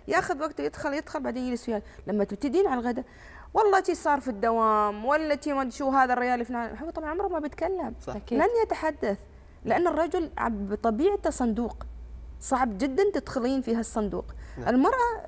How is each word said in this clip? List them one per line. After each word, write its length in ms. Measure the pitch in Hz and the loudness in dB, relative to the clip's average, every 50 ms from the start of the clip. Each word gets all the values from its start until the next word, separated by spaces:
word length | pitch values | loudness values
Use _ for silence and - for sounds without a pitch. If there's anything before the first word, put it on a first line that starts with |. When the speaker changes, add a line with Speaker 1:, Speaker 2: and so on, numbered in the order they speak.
| - - | -4 0
Speaker 1:
ياخذ 340 | - 370 370 - 349 269 | 2 2 2 2 -2 -2
وقته، 200 | 311 311 294 - | -2 -4 -4 -4
يدخل، 320 | 285 453 - - - 294 277 | -4 -4 -4 -4 -4 -2 -2
يدخل، 260 | 302 302 - - 302 | -4 -6 -6 -8 -4
بعدين 240 | 262 247 226 254 254 | -4 -4 -4 -2 -2
يجلس 260 | 254 240 233 - 240 | -2 -4 -4 -2 -2
وياك. 140 | 226 202 - - - - - - | -4 -4 -4 -8 -18 -14 -6 -2
لما 160 | 214 208 202 | 0 0 0
تبتدين 440 | - 202 - - 285 233 359 392 370 | 0 -2 -4 -2 0 2 4 4 4
على 120 | 262 247 | 2 0
الغداء، 260 | 226 247 233 262 262 - - - - - - - - - - | 0 -2 -2 -2 -6 -10 -14 -20 -20 -20 -20 -20 -12 -2 2
"والله 300 | 403 453 403 392 381 381 | 4 4 6 6 4 4
شي 120 | - 330 | 2 -2
صار 240 | - - 320 285 277 | 0 2 2 2 2
في 80 | - 262 | 0 -4
الدوام"، 800 | 214 196 220 233 226 226 220 220 214 214 208 208 208 208 220 | -4 0 2 2 4 4 4 4 4 4 2 0 -2 -2 0
ولا 320 | 254 294 311 320 302 294 - - | 2 2 2 2 0 -2 0 0
شي 100 | 302 277 | -2 0
ما 80 | 269 | 0
أدري 100 | 269 240 | -2 -2
شو، 180 | - - 285 269 | -4 -2 0 2
"هذا 240 | 269 269 262 247 247 | 6 6 6 6 4
الريال 280 | 247 247 247 247 240 | 2 2 2 0 0
الفلاني"، 400 | 240 240 254 233 233 220 220 - | -2 -4 -4 -4 -4 -6 -8 -8
هو 80 | 285 330 | -10 -8
طبعًا 200 | - 330 311 302 | -8 -6 -6 -4
عمره 180 | 320 359 403 381 | -4 -2 -2 -2
ما 120 | 359 311 | -2 -2
بيتكلم. 540 | 294 294 - - 320 349 381 359 302 226 233 - | -4 -6 -6 -4 -2 -2 -2 -2 -4 -6 -8 -10
Speaker 2:
صح. 140 | - - - | -10 -10 -10
Speaker 3:
أكيد. 240 | 208 - - 240 269 | -10 -6 -2 2 4
Speaker 1:
لن 80 | 320 415 480 453 440 | 4 4 4 4 2
يتحدث، 540 | - 330 - - 311 311 - - 220 196 - - - - - - - - - - | 2 0 0 0 -2 -2 0 -2 -2 -2 -2 -6 -18 -20 -20 -20 -20 -18 -8 -2
لأن 220 | 214 226 - 349 349 | 0 2 4 4 2
الرجل 420 | 302 294 330 320 359 370 330 - - - | 2 2 0 0 0 -2 -2 -2 -4 -2
عب-، 320 | 220 240 220 202 202 190 | -2 -2 -2 -2 -4 -4
بطبيعته 600 | 208 214 - 233 220 214 311 403 403 392 - 330 | -4 0 0 0 2 4 2 2 2 2 0 -2
صندوق. 560 | - - 254 233 214 220 240 214 - - - - - - - - - - - - - - | 0 0 0 0 0 0 -2 -4 -6 -8 -12 -12 -12 -14 -16 -16 -16 -16 -14 -14 -14 -10
صعب 380 | - - 269 247 262 240 202 185 | -4 0 2 2 2 0 0 0
جدًا 260 | 240 285 262 381 403 415 - | -2 0 2 4 2 4 2
تدخلين 480 | 294 - - - 269 233 254 269 269 | 0 -4 -2 -4 -2 0 0 0 0
في 140 | 254 226 226 | 0 0 0
هالصندوق. 500 | 226 220 - - 226 208 196 180 180 - - - - - - - - | 0 0 -2 -2 -2 -2 -2 -2 -6 -8 -8 -12 -14 -14 -14 -10 -6
Speaker 2:
نعم. 120 | 120 - | 0 2
Speaker 1:
المرأة 540 | 240 262 277 403 523 508 480 480 453 - - | 4 6 6 6 4 4 2 0 0 -4 -6